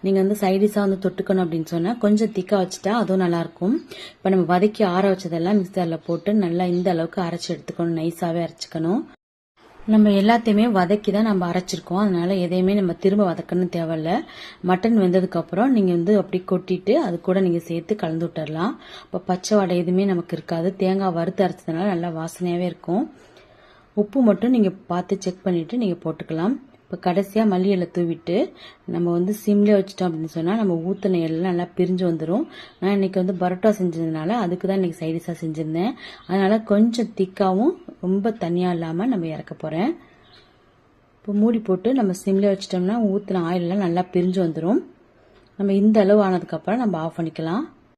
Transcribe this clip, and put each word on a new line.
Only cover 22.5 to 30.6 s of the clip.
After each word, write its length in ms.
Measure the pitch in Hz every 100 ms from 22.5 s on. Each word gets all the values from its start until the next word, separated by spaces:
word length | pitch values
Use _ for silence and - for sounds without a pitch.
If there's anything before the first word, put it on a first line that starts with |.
| 175 180
இருக்கும். 340 | 175 - 185 311 - - - - - - _ _ -
உப்பு 180 | 208 277 233
மட்டும் 260 | 185 240 254
நீங்க 140 | 196 185 -
பார்த்து 240 | 175 180 196
செக் 180 | - 180 190
பண்ணிட்டு 300 | 175 156 247
நீங்க 160 | 214 170
போட்டுக்கலாம். 500 | 160 160 156 160 185 285 - _
இப்ப 140 | _ 180 180
கடைசியா 380 | 175 190 214 220
மல்லி 200 | 185 185 190
இலை 120 | 175 180
தூவிட்டு 400 | 170 165 - 185 370 - - - -
நம்ம 140 | 170 175 170
வந்து 180 | 185 214
சிம்ல 320 | - 208 208 202
வச்சுட்டோம் 300 | 190 - 180
அப்படின்னு 240 | 160 160 165
சொன்னா 180 | 165
நம்ம 160 | 226